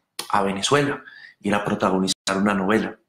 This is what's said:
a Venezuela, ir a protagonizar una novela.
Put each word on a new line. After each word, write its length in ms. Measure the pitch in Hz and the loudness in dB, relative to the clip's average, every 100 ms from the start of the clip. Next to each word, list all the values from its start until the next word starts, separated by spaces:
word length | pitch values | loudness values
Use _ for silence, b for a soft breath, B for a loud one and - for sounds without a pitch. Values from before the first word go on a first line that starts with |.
| _ - - | _ -14 -4
a 140 | 107 | 0
Venezuela, 580 | 98 98 - 139 143 - B B B B | 0 -2 0 2 0 -4 B B B B
ir 160 | 101 104 | -2 0
a 80 | |
protagonizar 760 | - 101 101 95 95 - - 98 | 0 0 0 2 0 -2 -4 0
una 160 | 101 | 0
novela. 460 | 101 95 110 95 - | 0 2 0 0 -8